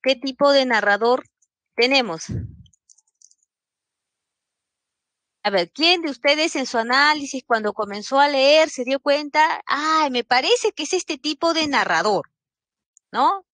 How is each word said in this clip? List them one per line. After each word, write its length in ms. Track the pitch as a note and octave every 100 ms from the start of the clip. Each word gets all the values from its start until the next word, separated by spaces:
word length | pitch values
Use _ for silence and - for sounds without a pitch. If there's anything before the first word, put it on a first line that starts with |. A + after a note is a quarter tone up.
qué 140 | C4 C4
tipo 340 | C#4 B3+ C#4+
de 140 | C#4 C4
narrador 580 | A3 G3+ G3+ A#3 B3+ - _ _ _ _ -
tenemos? 480 | B3 C4+ A#3 E3 - - - - - _ _ _ _ _ _ _ _ _ _ _ _ _ _ _ _ _ _ _ _ _ _ _ _ _ _ _
A 60 | G#3
ver, 220 | G3 F3
¿quién 300 | - E4 F4+
de 80 | D#4+
ustedes 440 | C4 C#4+ D4+ E4 D4
en 100 | B3+
su 120 | A#3
análisis, 640 | A#3 C4 D4 D4+ C#4 C4
cuando 280 | _ A#3 G#3
comenzó 480 | G3+ G3+ G3+ G#3 C4+
a 80 | C#4+
leer, 420 | C#4 C4+ D#4 D#4+
se 140 | -
dio 160 | B3 C4+
cuenta, 600 | D4 C#4+ D4 D4+ D#4+ - -
"Ay, 440 | C4+ D#4 D#4+ D4+
me 120 | B3
parece 480 | A3+ B3+ D#4 A#4+ A4
que 120 | -
es 80 | D4+
este 260 | F#4 - D4+
tipo 340 | D4+ D#4 E4+
de 140 | D#4+ D#4
narrador", 640 | C4 F#3 E3 E3 E3 - _ _ _ _ _ _ _ _
¿no? 320 | G#3+ D4 G4 _